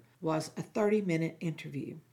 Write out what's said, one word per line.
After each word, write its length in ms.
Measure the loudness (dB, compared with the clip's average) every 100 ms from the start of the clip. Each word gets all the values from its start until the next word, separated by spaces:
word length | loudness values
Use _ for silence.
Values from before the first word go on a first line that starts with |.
| -14 _
was 300 | 0 0 -2 -8
a 60 |
thirty-minute 720 | -6 2 4 4 4 2 0 -2
interview. 560 | -6 -4 -6 -6 -6 -10 _